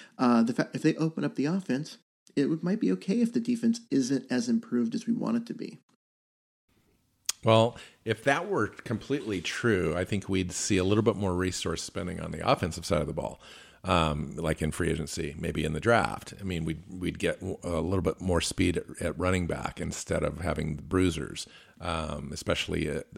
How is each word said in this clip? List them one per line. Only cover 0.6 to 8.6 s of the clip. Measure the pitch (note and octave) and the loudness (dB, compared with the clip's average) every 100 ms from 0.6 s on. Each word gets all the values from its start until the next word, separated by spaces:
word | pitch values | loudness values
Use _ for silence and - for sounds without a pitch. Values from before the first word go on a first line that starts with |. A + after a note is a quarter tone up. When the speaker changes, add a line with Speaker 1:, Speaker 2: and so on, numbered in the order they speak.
| - | -2
Speaker 1:
if | - | 2
they | D#3 | 2
open | - D#3+ D#3+ | 2 0 0
up | D#3 | -4
the | - | 0
offense, | C#3+ F#3+ - B2+ D3+ - _ _ _ | 0 0 -2 -4 -4 -14 _ _ _
it | - C#3 | 0 0
would, | D#3+ | 0
might | E3+ A3 | 0 0
be | F3+ | 2
okay | F#3 - A3+ | 0 0 2
if | A#3 | 2
the | A#2+ | 2
defense | A#2 A#2 A#2 A2+ - | 0 2 2 0 0
isn't | C#3 B2 C3+ - | 0 2 0 0
as | B2 A#2 | -2 2
improved | A2+ - A#2+ A#2 | 0 0 0 0
as | A#2 A#2 | -2 -2
we | |
want | A2+ A2 A#2 | -2 0 -2
it | A#2 | -4
to | |
be. | - - - _ _ _ _ _ _ _ _ _ _ _ _ _ _ - - | -10 -10 -12 _ _ _ _ _ _ _ _ _ _ _ _ _ _ -10 0
Speaker 2:
Well, | A2+ A2+ A#2 - - _ | 6 6 6 0 -20 _
if | A2+ G#2+ | -4 0
that | C#3 D3 G3+ | 2 0 0
were | E3 | -2